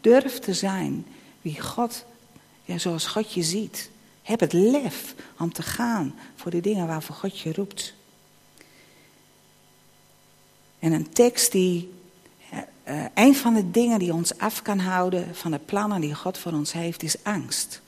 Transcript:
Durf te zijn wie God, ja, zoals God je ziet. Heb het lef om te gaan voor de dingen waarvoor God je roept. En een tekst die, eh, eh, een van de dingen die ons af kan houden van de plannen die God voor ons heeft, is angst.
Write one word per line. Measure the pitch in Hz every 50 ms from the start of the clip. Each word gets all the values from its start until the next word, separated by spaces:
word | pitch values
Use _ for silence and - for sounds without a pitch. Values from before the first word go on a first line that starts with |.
Durf | - 220 240 262 277 269 - -
te | - - 185
zijn | - 190 196 190 185 160 139 - - 160 - - - - - - _
wie | _ 165 151 -
God, | - - - - 240 233 - - - - - _ _ _ _ - _ _ _ _ _
ja, | - 175
zoals | 170 - 180 170 160 -
God | - - 214 220 - -
je | 185 165
ziet. | 160 175 214 220 - - - - - - - _ _ _ _
Heb | _ - 220 220
het | 190 147 -
lef | 170 196 226 262 294 262 180 - - - - - - - - - -
om | 175 170 -
te | -
gaan | 160 - - - 240 233 233 202 151 135 - - - - -
voor | - - 175
de | 170 175
dingen | 170 202 214 190 175
waarvoor | 160 160 156 156 - 151
God | - - 196 190 -
je | - 160 156
roept. | - 202 196 - - - - - _ _ _ _ _ _ _ _ _ _ _ _ - - _ _ - - _ _ _ _ _ _ _ _ _ _ _ _ _ _ _ _ _ _ _ _ _ _ _ _ _ _ _ _ _ _ _ _ _ _ _ _ _ _ _
En | - 165
een | 160 156 160 -
tekst | - - 240 240 240 - - -
die, | - 190 185 185 175 170 175 - - - - - _ - _ - _ _ - -
eh, | - - - - - _ _
eh, | - 143 151 151 - -
een | - 220 277 277
van | 277 - 240 226
de | 220 190 175
dingen | 170 233 240 240 233 208
die | 180 175 160
ons | 170 170 - -
af | - 196 220 - -
kan | - - 202 196
houden | 185 185 185 185 180 185 180 180 175 170 170
van | - - 170
de | 151 143
plannen | - - 202 202 208 208 208 180
die | 156 147 147
God | - - 185 185
voor | - - 175
ons | 160 151 147 - -
heeft, | 170 170 170 170 - -
is | 156 - - -
angst. | 208 214 170 131 131 - - - - - - _